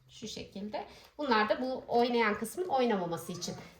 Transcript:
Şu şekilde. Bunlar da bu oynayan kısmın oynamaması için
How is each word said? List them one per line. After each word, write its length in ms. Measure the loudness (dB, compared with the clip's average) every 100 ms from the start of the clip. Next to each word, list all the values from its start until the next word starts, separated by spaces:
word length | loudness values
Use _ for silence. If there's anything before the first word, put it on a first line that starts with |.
| _
Şu 200 | -14 -12
şekilde. 560 | -10 -12 -10 -8 -8 -10 -14 -16 -6
Bunlar 300 | 2 4 4
da 120 | 2
bu 240 | 0 -4 0
oynayan 500 | 2 4 4 2 0
kısmın 300 | -4 -4 0
oynamaması 640 | 2 4 2 0 -4 -6
için 220 | -8 -6 -8 -12 -10